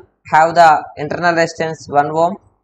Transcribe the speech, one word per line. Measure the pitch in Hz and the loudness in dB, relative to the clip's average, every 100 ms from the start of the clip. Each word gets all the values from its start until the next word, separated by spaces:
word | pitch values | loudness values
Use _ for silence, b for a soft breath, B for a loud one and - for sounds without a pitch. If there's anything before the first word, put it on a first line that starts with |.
| - _ - | -14 _ -2
have | 156 165 | 0 2
the | 165 165 151 - - | 4 4 4 -2 -12
internal | 147 170 175 | -10 -4 -2
resistance | 165 165 - 160 156 - | 0 -2 -4 -8 -8 -4
one | 143 151 | -2 -2
ohm, | 156 170 190 _ _ | -2 -2 -4 _ _